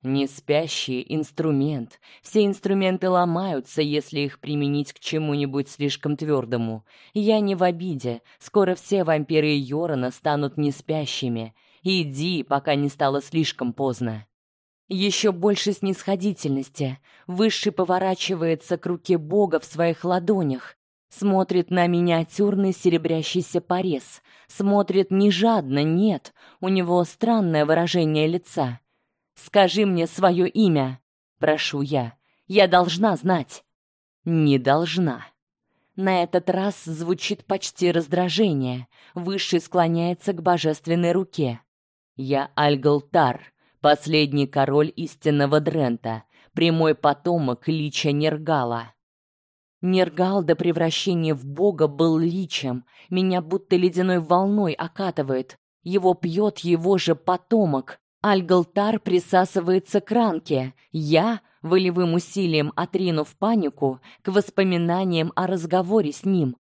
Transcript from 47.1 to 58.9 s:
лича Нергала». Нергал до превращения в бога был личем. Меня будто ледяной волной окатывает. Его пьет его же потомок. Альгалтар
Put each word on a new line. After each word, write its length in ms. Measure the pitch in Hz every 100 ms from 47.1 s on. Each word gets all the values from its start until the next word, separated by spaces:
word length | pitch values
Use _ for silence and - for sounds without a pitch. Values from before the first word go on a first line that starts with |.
| 139 175 170 139 120 -
лича 440 | 160 151 - 151
Нергала». 840 | 143 156 151 156 156 120 117 113 _ _ _ _ _ _ _ _ _
Нергал 600 | 180 185 180 165 185 196
до 120 | 165 160
превращения 800 | 170 170 165 - - 175 160 147
в 100 | 131
бога 420 | 143 202 165 156
был 300 | 143 165 160
личем. 680 | 165 180 185 - 135 127 - _ -
Меня 320 | 185 190 180
будто 340 | 160 190 - 180
ледяной 440 | 185 175 185 180
волной 540 | 160 175 196 208 190
окатывает. 840 | - 165 - 190 165 135 131 127 - _ _
Его 300 | 175 190 185 180
пьет 440 | 175 165 208 202
его 380 | 170 170 170 196
же 180 | - 160
потомок. 840 | - 180 _ 226 185 139 - - _ _ 208
Альгалтар 720 | 196 175 180 170 - 202